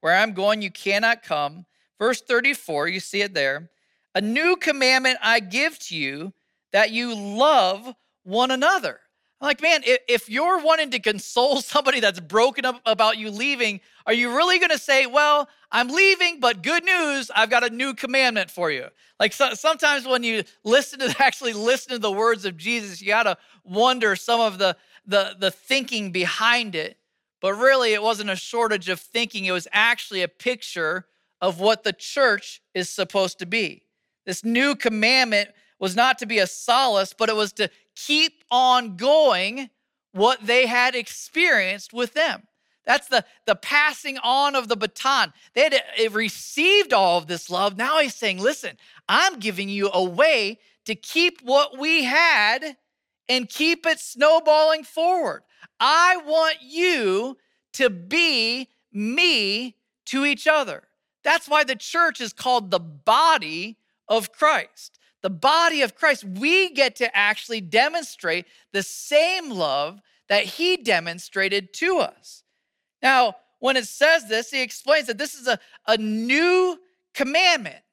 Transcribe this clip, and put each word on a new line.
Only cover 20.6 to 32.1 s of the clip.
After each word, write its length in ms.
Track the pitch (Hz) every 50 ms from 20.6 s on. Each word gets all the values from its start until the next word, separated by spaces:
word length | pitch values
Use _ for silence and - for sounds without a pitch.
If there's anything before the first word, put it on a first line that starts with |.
| _
listen 340 | 214 226 277 269 - - 262
to, 160 | 269 247 - -
<laughs> 40 | 269
actually 300 | 254 - - 226 240 220
listen 380 | 208 214 233 262 262 - -
to 80 | 254 240
the 120 | 208 214
words 340 | 196 202 220 226 233 208 185
of 120 | 196 180 160
Jesus, 420 | 160 214 240 233 214 202 180 170
you 100 | 190 190
gotta 280 | 208 226 233 208 175 _ _ _ _ _ _
wonder 520 | 185 180 208 233 254 254 254 226 214 190
some 260 | 180 - - 233 233
of 160 | 233 214 196 185
the, 180 | 196 185 170 _ _ _ _ - _
the, 300 | 208 190 208 196 - 196 185
the 140 | 196 190
thinking 600 | - _ _ - 262 269 254 - 247 220 208 190
behind 640 | 170 185 175 175 - - 220 226 240 240 233 214 175
it. 240 | 160 156 190 - _ _ _ _ _ _ _ _ _
But 120 | - 190 196
really, 400 | 208 247 262 269 262 247 226 214
it 80 | 208
wasn't 280 | 208 220 226 202 208 208
a 60 | 190
shortage 540 | 180 - - - 233 233 220 214 196 170 180
of 100 | 185 170
thinking. 460 | - - _ 233 233 226 - 208 190
It 60 | 185
was 160 | 185 180 170 - -
actually 480 | 208 214 233 240 - - - 208 190
a 60 | 180 165
picture 800 | _ _ - 247 254 233 - - - 175 165 156 170 185 180 _ _ _ _ _ _ _
of 180 | 175 185 180 165
what 240 | 190 214 226 214 _
the 100 | 214 185
church 680 | _ - -